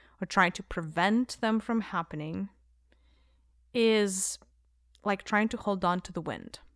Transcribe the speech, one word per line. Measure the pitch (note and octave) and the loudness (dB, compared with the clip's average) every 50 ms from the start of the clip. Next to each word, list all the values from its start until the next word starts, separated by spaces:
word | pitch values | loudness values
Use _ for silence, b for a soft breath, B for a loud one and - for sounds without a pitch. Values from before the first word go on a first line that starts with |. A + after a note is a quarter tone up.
| b b b b | b b b b
or | F3+ | -8
trying | - - G3 F3+ F3+ | 0 4 4 4 4
to | - - | 2 -4
prevent | F#3+ - - F3 E3 D#3 D#3+ E3+ F3 G3+ A3 A#3+ B3+ - - - | -10 -8 -6 -6 -6 -4 0 2 2 4 4 2 0 0 -4 -4
them | - A3 A3 A3 | 0 0 0 0
from | - - A#3 A3+ | 0 0 -2 -2
happening | G3 - - F3 E3 - - D3+ D3+ D#3 E3+ F#3 G3 G3+ _ _ _ _ _ _ _ _ _ _ _ _ _ _ _ _ _ _ _ _ _ _ _ _ - | -2 -2 -4 -6 -4 -4 -8 -8 -8 -6 -6 -6 -6 -8 _ _ _ _ _ _ _ _ _ _ _ _ _ _ _ _ _ _ _ _ _ _ _ _ 0
is | A#3 A3+ A3+ A3 G#3+ G#3 G3 F#3+ F#3+ - - - - - _ _ _ _ _ _ _ _ _ _ - - | 2 4 4 6 4 4 2 0 -2 -4 -4 -6 -8 -14 _ _ _ _ _ _ _ _ _ _ -6 -2
like | G#3 G3 F#3+ - | -2 -2 -2 -2
trying | - A3 G#3 G#3+ | 0 2 2 2
to | A3 - A3 | 2 0 -2
hold | - G#3 G3+ F#3 F#3 | -2 -2 -2 0 2
on | F3 F3+ F3+ | 0 0 0
to | - - | -2 -6
the | - E3+ | -8 -8
wind. | D#3+ D#3 A#2 - - - - - - - _ | -6 -6 -8 -8 -10 -16 -18 -20 -20 -20 _